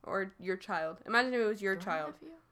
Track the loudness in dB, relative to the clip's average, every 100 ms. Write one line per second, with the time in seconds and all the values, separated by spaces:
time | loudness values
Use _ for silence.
0 | -2 -2 -2 -6 -4 -4 -2 -2 -2 -4
1 | 2 2 4 4 2 2 0 0 0 -2
2 | -2 -8 -16 -18 _